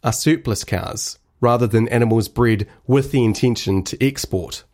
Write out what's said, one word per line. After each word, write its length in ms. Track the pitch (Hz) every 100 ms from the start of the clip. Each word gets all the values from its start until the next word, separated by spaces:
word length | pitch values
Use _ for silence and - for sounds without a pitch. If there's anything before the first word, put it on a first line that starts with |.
are 80 | -
surplus 520 | 113 156 160 - 104
cows, 560 | - 92 87 - - - _ _
rather 260 | 120 120 120
than 200 | 113 117
animals 380 | 120 117 113 107
bred 400 | - 120 107 104 - -
with 240 | 135 135
the 120 | 139
intention 600 | 113 107 131 113 - 98
to 200 | 92 -
export. 600 | 135 139 - 95 82 - _